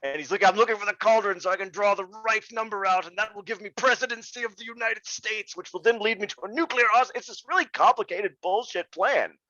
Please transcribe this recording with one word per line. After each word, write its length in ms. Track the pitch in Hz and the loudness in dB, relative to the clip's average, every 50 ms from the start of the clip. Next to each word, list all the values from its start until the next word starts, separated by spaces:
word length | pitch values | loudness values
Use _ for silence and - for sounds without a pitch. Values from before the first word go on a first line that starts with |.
and 160 | - 139 139 151 | -6 -6 -6 -6
he's 120 | 151 127 | -6 -4
like, 140 | 156 196 196 | -2 4 4
I'm 100 | 190 185 | 4 6
looking 220 | 202 226 233 226 | 6 4 2 2
for 100 | 208 202 | -2 -2
the 60 | 202 | -4
cauldron 480 | 208 - - 208 226 220 214 202 196 180 | -4 0 4 4 4 4 4 2 -2 -2
so 100 | 175 185 | -2 -2
I 60 | 185 | -2
can 140 | 190 196 190 | -2 -2 -6
draw 240 | 170 190 208 202 202 | -6 0 2 2 2
the 120 | 196 196 180 196 220 220 | 2 -2 -10 -10 -10 -2
right 200 | 220 220 220 214 - | 0 0 0 0 -4
number 340 | 233 226 220 220 214 202 196 | -6 -6 -6 -4 -4 -2 0
out, 200 | 190 185 185 185 | 2 2 2 0
and 120 | 165 175 185 | -2 -4 -4
that 160 | 208 220 208 | -4 -4 -4
will 80 | 202 | -12
give 180 | 202 165 226 196 | -8 -8 -8 -8
me 100 | 202 208 | -8 -14
presidency 760 | 156 - - 262 247 - 247 240 233 226 226 - - 247 240 | _ 0 2 2 2 2 0 -4 -6 -6 -10 -14 -12 -8 -8
of 120 | 226 202 | -8 -8
the 80 | 185 226 | _ -16
United 400 | 226 233 233 240 226 226 220 _ | -16 -12 -6 -4 -4 -4 -4 _
States, 520 | - - - - 214 220 220 202 _ - | -12 -12 -10 -6 -6 -6 -6 -6 _ -12
which 160 | 170 180 - | -14 -14 -12
will 80 | - 180 | -12 -2
then 180 | 160 208 233 233 | 2 2 2 2
lead 220 | 202 214 226 190 | 2 -2 -2 -2
me 80 | 208 196 | -4 -8
to 80 | - - - | -8 -10 -12
a 100 | 190 214 | -10 -4
nuclear 320 | 277 330 330 - 254 240 233 208 | -4 -2 -2 2 2 2 4 6
os-, 140 | 233 254 247 - | 4 4 4 0
it's 120 | 240 - | -10 -10
this 160 | - 240 - - _ | -10 -16 -18 -10 _
really 160 | 311 370 349 | 0 0 0
complicated 720 | 233 _ - - 202 247 - 214 - 175 175 208 190 143 _ | 0 _ 2 4 4 4 4 0 -4 -4 -4 -4 -4 -6 _
bullshit 500 | _ 175 185 208 247 240 - 185 175 _ | _ -2 -2 -2 -2 -2 -4 -6 -6 _
plan. 400 | - - 185 226 277 185 120 85 82 71 _ _ | -4 -2 0 2 2 2 0 -2 -4 _ _ _